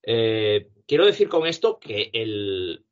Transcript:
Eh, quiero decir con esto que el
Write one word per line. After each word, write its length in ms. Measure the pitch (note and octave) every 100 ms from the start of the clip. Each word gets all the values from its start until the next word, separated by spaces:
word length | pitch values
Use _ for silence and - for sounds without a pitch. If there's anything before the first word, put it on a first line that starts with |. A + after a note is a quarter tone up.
Eh, 640 | G#2+ A2+ A2+ A2 G#2+ G#2 - _ -
quiero 200 | D3 G3+
decir 220 | G3 G3+
con 180 | E3+ D#3+
esto 320 | E3 A3+ A3
que 320 | B2+ G#2 G#2
el 720 | A#2 A2 G#2 G2+ F#2+ F2+ D#2 _